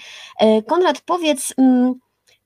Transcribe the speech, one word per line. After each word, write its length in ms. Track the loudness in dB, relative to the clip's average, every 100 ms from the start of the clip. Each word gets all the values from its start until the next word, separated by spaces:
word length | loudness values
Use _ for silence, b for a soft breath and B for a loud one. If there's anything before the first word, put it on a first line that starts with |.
| B B B -2
E, 220 | 0 2
Konrad, 380 | 0 0 0 -2
powiedz, 540 | -6 -4 -2 -4 -6 0
mm, 380 | 2 2 0 -4 _ _ _ b